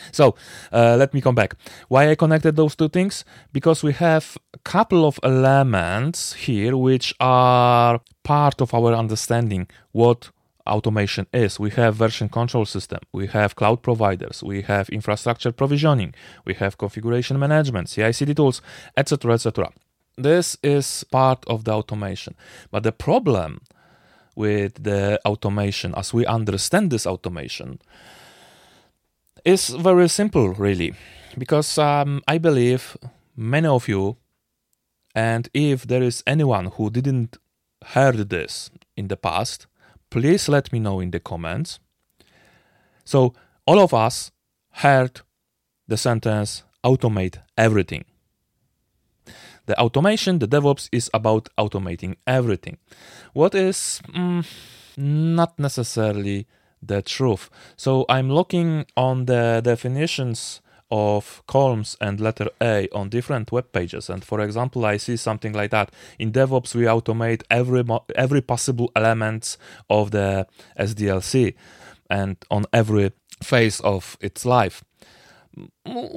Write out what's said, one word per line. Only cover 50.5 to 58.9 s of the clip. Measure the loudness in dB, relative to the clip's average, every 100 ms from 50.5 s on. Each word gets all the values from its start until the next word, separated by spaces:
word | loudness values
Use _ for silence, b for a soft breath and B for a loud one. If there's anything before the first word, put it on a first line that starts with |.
| 2 2 0 -2
is | -4 -2
about | -2 2 0 0 -2
automating | -2 -4 -6 -8 -10 -8 -2
everything. | 0 0 -4 -6 -18 _ B B B B
What | 0 2 2
is, | 0 -2 -6 -10 -10
mm, | -4 -2 -2 -4 B B B B -6
not | -2 0 2 2 0 -2
necessarily | -6 -4 -4 -2 0 -2 -4 -6 -8 _ _ _ -6
the | -4
truth. | -4 -2 0 0 -6 B B -6
So | 0 0 2
I'm | 0 2 0
looking | 0 -2 -2 -2 -4